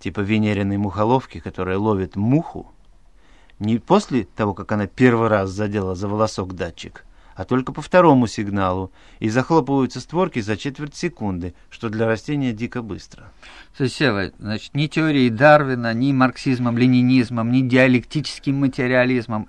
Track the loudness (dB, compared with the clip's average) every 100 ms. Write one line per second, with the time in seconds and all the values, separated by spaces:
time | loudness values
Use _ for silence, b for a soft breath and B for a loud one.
0 | -8 -4 0 0 2 0 0 -2 -2 0
1 | 2 2 -2 -14 -12 -8 -4 -2 0 0
2 | -2 -2 0 0 0 -12 -16 -20 -20 -20
3 | -20 -20 b b b b -2 -2 2 2
4 | 2 -4 -4 -2 -2 -2 -4 -4 -2 2
5 | 4 4 2 2 0 -4 -4 -2 -4 -4
6 | -4 0 -2 -2 -8 -8 -10 -10 -18 -18
7 | -20 b b b -2 -2 -2 -10 2 4
8 | 6 6 2 -4 -4 -2 -2 -2 -6 b
9 | b b -2 0 2 2 2 0 -2 -4
10 | -6 -2 -2 -4 -6 -6 -6 -10 -14 -8
11 | -8 -6 -6 -6 -8 -12 b -10 -6 -2
12 | 0 -2 -4 -4 -4 -4 -6 -8 -10 -12
13 | -14 -20 -20 -20 B B B -4 -4 0
14 | 0 0 -4 -8 -8 -8 -6 -4 -2 0
15 | 0 2 2 6 6 6 4 -2 -2 0
16 | 0 2 2 0 -2 0 0 2 4 4
17 | 4 4 2 -2 0 0 2 4 4 4
18 | 0 -6 -6 -8 -4 -2 -2 -2 0 2
19 | 2 0 -2 -6